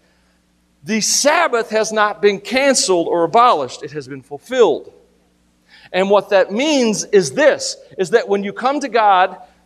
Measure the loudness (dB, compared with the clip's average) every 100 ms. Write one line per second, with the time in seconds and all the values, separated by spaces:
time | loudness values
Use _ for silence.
0 | _ _ _ _ _ _ _ _ -6 -4
1 | -2 0 2 2 0 -2 -2 -2 -2 0
2 | -2 2 0 0 -4 0 2 0 0 0
3 | 0 0 2 4 4 2 -2 -10 -14 -14
4 | -14 -16 -16 -18 -6 2 2 2 -6 _
5 | _ _ _ _ _ _ _ -20 -8 -4
6 | 2 0 2 0 0 -2 0 0 0 -2
7 | 0 0 2 2 2 2 -6 -12 -14 -8
8 | -2 -2 0 -4 -4 -4 -4 -4 -4 0
9 | 2 2 0 -4 -20 _